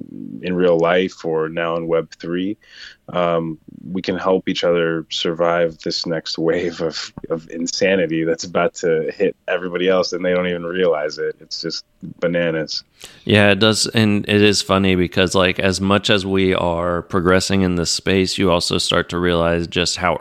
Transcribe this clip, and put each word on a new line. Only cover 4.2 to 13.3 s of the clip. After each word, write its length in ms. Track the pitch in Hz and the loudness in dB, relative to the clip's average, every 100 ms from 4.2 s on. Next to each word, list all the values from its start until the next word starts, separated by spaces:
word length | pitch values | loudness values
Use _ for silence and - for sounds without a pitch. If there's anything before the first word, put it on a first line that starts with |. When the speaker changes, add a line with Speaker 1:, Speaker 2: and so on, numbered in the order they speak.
| 92 95 - | 0 0 0
Speaker 1:
each 160 | 92 90 | -2 0
other 400 | 85 82 82 78 | 2 0 -2 -6
survive 680 | - 87 82 85 87 85 80 | -6 -4 0 0 2 0 -4
this 260 | 85 78 85 | -6 -6 -4
next 320 | 82 - - | -6 -6 -4
wave 440 | 80 87 87 80 | -2 0 -2 -4
of, 320 | 80 76 - - - | -6 -6 -10 -12 -8
of 200 | 82 80 | -8 -8
insanity 760 | 82 87 - 95 95 80 80 80 | -8 -6 0 2 2 0 0 -2
that's 180 | 82 | -2
about 300 | 92 90 85 - | -4 -2 -2 -2
to 340 | 87 80 78 - | 0 0 -2 -2
hit 220 | 98 - - | -2 -2 -4
everybody 400 | 90 90 87 90 | -6 -4 -2 2
else, 240 | 92 90 | 2 0
and 140 | 90 90 | -2 -2
they 60 | |
don't 120 | 90 90 | 0 0
even 200 | 87 85 | -4 -4
realize 520 | 90 90 76 76 73 | 0 0 0 -2 -4
it. 200 | 78 - | -6 -8
It's 220 | 80 - | -10 -10
just 240 | 82 - - _ 85 - | -8 -8 -12 _ -16 -6
bananas. 640 | 87 87 85 80 76 - - _ - - | -2 0 0 -2 -4 -8 -10 _ -20 -10
Speaker 2:
Yeah, 280 | - | 0